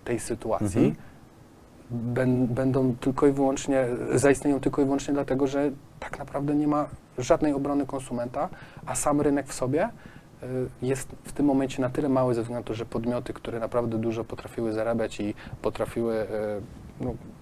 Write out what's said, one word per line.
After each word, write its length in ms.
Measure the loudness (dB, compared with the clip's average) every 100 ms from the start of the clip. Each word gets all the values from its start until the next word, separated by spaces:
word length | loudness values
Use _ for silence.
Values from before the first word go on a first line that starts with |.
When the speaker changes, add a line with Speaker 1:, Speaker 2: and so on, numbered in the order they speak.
Speaker 1:
tej 160 | -4 -4
sytuacji 580 | -4 -6 -2 0 0 4
Speaker 2:
Mhm. 160 | 2 2 -8 -20 -20 -20 -20 -20 -20 -20 -10
Speaker 1:
bę-, 560 | -6 -2 2 4 4 2
będą 400 | 2 2 4 2 2
tylko 260 | 0 4 4
i 60 |
wyłącznie, 540 | 6 2 2 2 2 2 0 0
zaistnieją 460 | 6 6 6 4 2
tylko 220 | 2 2
i 20 |
wyłącznie 300 | 2 2 0
dlatego, 320 | 0 0 2 2
że 240 | 2 0 -2 -12 -16
tak 180 | -12 -10
naprawdę 360 | -8 -4 0
nie 120 | 2 2
ma 200 | 2 0 -8 -12 -4
żadnej 340 | 2 4 4
obrony 340 | 2 0 0 -2
konsumenta, 640 | -6 -6 -6 -4 -4 -6 -8 -16 -12 -6
a 80 |
sam 260 | -2 2 4
rynek 260 | 4 2 -2
w 60 |
sobie, 340 | -4 0 0 0 -4 -18 -20 -20 -14
y, 40 | -6 -4 -4 -4
jest 260 | -2 -2 -4 -12
w 80 | -8
tym 140 | 0 2
momencie 360 | 4 2 0
na 80 | -2
tyle 180 | 0 2
mały 260 | 4 4
ze 80 | 2
względu 180 | -2 -4
na 40 | -6
to, 80 |
że 120 | -6 -4
podmioty, 460 | -4 -2 -2 -4
które 280 | -8 -8 -6
naprawdę 380 | -2 0 0 0
dużo 260 | 0 -2
potrafiły 480 | -4 -10 -8 -4 -2
zarabiać 480 | 0 0 0 -2 -2
i 140 | -4 -6 -10 -6
potrafiły, 520 | -4 -2 -2 -2 0
y, 120 | 0 -2 -4 -4 -6 -8 -14 -16 -8
no, 140 | -6 -6 -12 -18